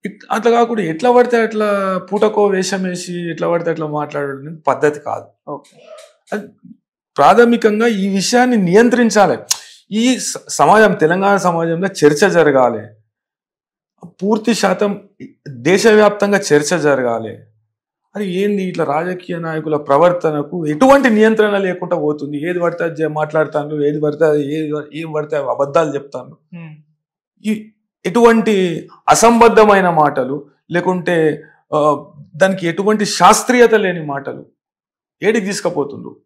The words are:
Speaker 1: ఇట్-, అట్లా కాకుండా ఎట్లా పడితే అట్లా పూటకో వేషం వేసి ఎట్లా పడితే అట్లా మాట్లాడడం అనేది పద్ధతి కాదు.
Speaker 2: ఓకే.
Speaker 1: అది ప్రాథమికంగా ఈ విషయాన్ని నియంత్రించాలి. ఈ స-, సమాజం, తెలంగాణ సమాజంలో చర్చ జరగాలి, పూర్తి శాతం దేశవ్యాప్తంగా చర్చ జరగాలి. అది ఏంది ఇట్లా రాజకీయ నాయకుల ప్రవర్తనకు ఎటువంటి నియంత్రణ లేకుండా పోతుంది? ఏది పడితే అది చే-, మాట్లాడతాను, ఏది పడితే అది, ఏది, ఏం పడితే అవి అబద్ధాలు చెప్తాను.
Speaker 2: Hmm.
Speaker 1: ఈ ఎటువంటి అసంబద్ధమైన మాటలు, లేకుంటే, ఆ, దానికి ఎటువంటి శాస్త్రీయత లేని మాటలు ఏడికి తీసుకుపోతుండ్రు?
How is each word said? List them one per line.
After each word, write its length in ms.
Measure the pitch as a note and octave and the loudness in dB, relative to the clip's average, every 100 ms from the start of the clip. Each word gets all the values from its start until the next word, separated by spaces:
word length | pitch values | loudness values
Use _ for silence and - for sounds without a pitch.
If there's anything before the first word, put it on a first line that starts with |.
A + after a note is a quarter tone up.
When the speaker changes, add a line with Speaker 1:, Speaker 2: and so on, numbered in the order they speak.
Speaker 1:
ఇట్-, 200 | G3 - - | -14 -16 -8
అట్లా 220 | A3 A#3 | -2 0
కాకుండా 300 | A#3 A#3 A3+ | 2 0 -2
ఎట్లా 300 | E3 D#3+ B3 | -6 -2 2
పడితే 300 | B3 A#3+ A#3 | 4 2 0
అట్లా 560 | A3 G#3+ G#3 G3+ F#3+ F#3 | -2 -2 -2 -2 -4 -6
పూటకో 480 | F#3 G#3 G#3+ G#3+ G3+ | -6 -2 0 2 0
వేషం 360 | F#3+ F#3 F#3+ | 0 -4 -4
వేసి 480 | F#3 F3+ F3+ F3 E3+ | -6 -8 -10 -10 -8
ఎట్లా 200 | D#3 E3+ | -6 -4
పడితే 200 | E3+ E3 | -2 -4
అట్లా 160 | D#3+ D3+ | -6 -6
మాట్లాడడం 520 | D3 D3 D3 C#3+ C#3 | -6 -6 -8 -8 -10
అనేది 220 | D3 E3 | -14 -6
పద్ధతి 400 | - B2+ D3 D3 | -4 0 0 -2
కాదు. 500 | - - - _ - | -10 -10 -12 _ -16
Speaker 2:
ఓకే. 300 | D3 _ _ - - - _ _ | -16 _ _ -20 -20 -20 _ _
Speaker 1:
అది 140 | G#3 - _ - - _ _ _ - | -12 -12 _ -20 -20 _ _ _ 2
ప్రాథమికంగా 720 | C#3+ G3+ A#3+ A#3 A3 G#3 A#3 | 4 6 4 2 0 0 -2
ఈ 220 | G#3 G3 | -2 -4
విషయాన్ని 480 | G3 E3+ A#3+ B3+ A#3+ | -4 0 2 2 2
నియంత్రించాలి. 840 | F3 G3 A#3+ B3 A#3 G#3+ F#3 A2+ - - - - _ | 4 4 4 4 2 4 2 0 -6 -10 -10 -20 _
ఈ 280 | G#3 A#3+ A3+ | -2 0 -2
స-, 200 | - - - | -6 -12 -12
సమాజం, 440 | - D3 G#3 G#3+ | 2 4 6 4
తెలంగాణ 440 | E3 D#3 F#3 G3 G3+ | 4 0 2 2 2
సమాజంలో 520 | F3 E3 E3 E3 F#3+ | 0 -2 -4 -4 -6
చర్చ 420 | F#3+ D3 D3+ F#3 | 2 2 4 2
జరగాలి, 560 | E3+ D3+ C3+ B2 A2 G#2+ _ _ _ _ _ _ _ _ _ _ _ E3+ _ | 4 4 4 2 -2 -12 _ _ _ _ _ _ _ _ _ _ _ -20 _
పూర్తి 320 | G3 G#3+ A3 | -2 0 0
శాతం 540 | A3+ G3 F#3 G#3 G3 _ _ C3+ _ - | 0 0 0 -2 -4 _ _ -20 _ -20
దేశవ్యాప్తంగా 880 | B2 C3 G3 A3 G#3+ G#3 G#3 G3+ G3+ | -4 0 4 6 6 4 2 0 0
చర్చ 400 | G3+ D3 D3 F3 | 2 0 2 0
జరగాలి. 600 | D3 C3 B2 A#2 A2 F#2 _ _ _ _ _ _ _ G3+ | 0 0 -2 -4 -8 -14 _ _ _ _ _ _ _ -10
అది 160 | G3+ | -6
ఏంది 300 | F3+ G3+ G3+ | -2 -2 -2
ఇట్లా 220 | F#3 E3 | -4 -4
రాజకీయ 540 | C#3+ D3 F3 F3+ - E3+ | -2 -2 -4 -8 -10 -10
నాయకుల 380 | E3 D#3+ D#3 D3+ | -8 -8 -4 -4
ప్రవర్తనకు 880 | D3 C#3+ F3 F3 D#3+ D3 D3 F3+ D3+ | 0 2 4 2 -2 -4 -6 -8 -6
ఎటువంటి 440 | D3+ C4 C#4 C4 | 2 4 6 4
నియంత్రణ 460 | G#3+ A3 A3 G#3+ G3+ | 4 2 4 0 0
లేకుండా 400 | F#3+ F3+ F3+ E3+ | -2 -6 -6 -4
పోతుంది? 540 | D3+ D3+ C#3+ D3 E3 | -4 -4 -8 -8 -6
ఏది 100 | F3+ | -2
పడితే 240 | E3+ E3+ | -4 -2
అది 180 | E3+ D3+ | -6 -4
చే-, 60 | D#3 | -6
మాట్లాడతాను, 760 | D3+ D3+ D#3 D3+ D3+ D3 D3+ | -4 -2 -2 -2 -4 -6 -2
ఏది 180 | C#3+ D3+ | -2 0
పడితే 240 | D3+ D3 | -4 0
అది, 300 | D#3+ D3+ C#3 | 0 2 -2
ఏది, 460 | D#3 D#3 D3+ C#3+ D3 | -6 -6 -8 -10 -14
ఏం 120 | D#3+ | -8
పడితే 240 | D3+ D3 D3+ | -8 -6 -6
అవి 140 | C3 | -4
అబద్ధాలు 440 | A#2+ C#3 C3+ C3 | -4 0 0 0
చెప్తాను. 420 | C#3 - C3 B2+ - _ | -6 -10 -16 -16 -20 _
Speaker 2:
Hmm. 200 | F3 E3 D#3 _ _ _ _ _ _ | -20 -20 -20 _ _ _ _ _ _
Speaker 1:
ఈ 280 | G#3+ A3 - _ _ _ - | -8 -8 -10 _ _ _ -4
ఎటువంటి 840 | A#3+ A#3 A3+ A3 G3+ F3+ D3+ - _ - | 4 4 4 2 0 -2 -4 -12 _ 0
అసంబద్ధమైన 840 | D3+ A3+ A#3 A3+ G3+ G#3+ G3 F3+ | 4 4 6 6 6 6 4 4
మాటలు, 600 | E3 D3 C#3 B2 C#3+ - _ _ | 2 0 0 -6 -8 -12 _ _
లేకుంటే, 720 | E3+ F3+ F#3 D#3+ E3+ D#3 D3 - _ _ | -4 -2 -2 -2 0 0 -2 -14 _ _
ఆ, 320 | D3+ D3+ C#3+ - - - D3+ | 0 0 0 -8 -20 -20 0
దానికి 320 | F#3+ F#3 E3+ | 0 0 -6
ఎటువంటి 360 | E3 G3+ G#3+ | -4 -2 -2
శాస్త్రీయత 720 | G3+ - E3+ - - B3 A#3 | -2 2 2 2 0 4 4
లేని 320 | G#3+ F#3+ F3 D3 | 4 0 -4 -8
మాటలు 400 | C#3 C#3 C#3 - _ _ _ _ _ _ _ | -8 -10 -14 -18 _ _ _ _ _ _ _
ఏడికి 240 | F#3 A3+ F#3+ | -2 -2 -4
తీసుకుపోతుండ్రు? 680 | F#3 E3+ D3 C#3 A2+ - - | -6 -4 -4 -6 -10 -18 -20